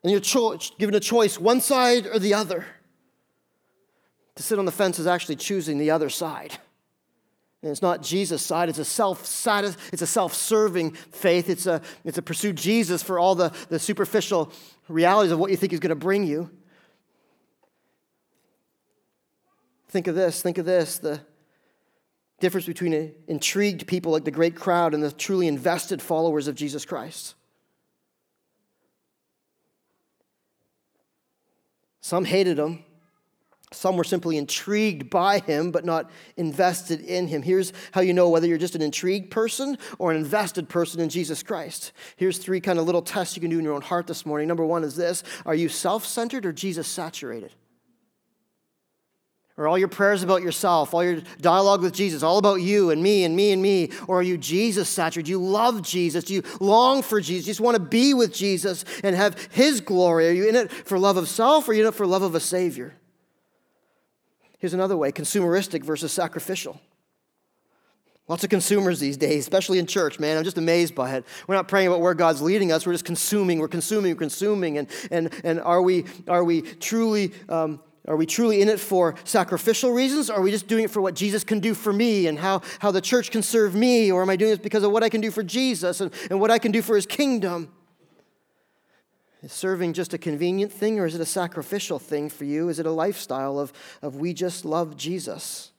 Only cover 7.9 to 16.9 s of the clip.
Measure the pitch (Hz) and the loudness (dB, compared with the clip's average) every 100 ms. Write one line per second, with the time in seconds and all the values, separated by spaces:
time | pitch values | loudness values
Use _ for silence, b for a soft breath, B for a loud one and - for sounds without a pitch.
7.9 | 175 143 185 196 156 - 165 175 156 147 | 0 -2 -2 -2 -4 -2 -2 -2 -2 -4
8.9 | - 202 180 - - 240 208 202 175 B | 0 0 -2 -8 -4 0 0 -2 -8 B
9.9 | 180 170 226 175 - - 220 214 175 160 | -6 -2 0 0 -2 0 2 2 0 -4
10.9 | 160 - - 190 175 175 175 185 165 B | -6 -20 -2 2 2 2 -2 -2 -2 B
11.9 | B 160 160 165 160 208 165 175 226 175 | B -8 -8 -8 -4 -4 -2 0 2 2
12.9 | 175 - 180 180 180 170 B B 160 - | -2 -2 2 4 4 0 B B -4 -2
13.9 | 202 196 214 - 185 156 B B B - | -2 0 0 0 -2 -2 B B B -6
14.9 | 165 175 202 190 170 196 190 196 175 160 | 2 4 4 4 2 0 0 -2 -2 -4
15.9 | 156 165 196 180 151 185 - b b b | -2 -2 0 0 -4 -6 -14 b b b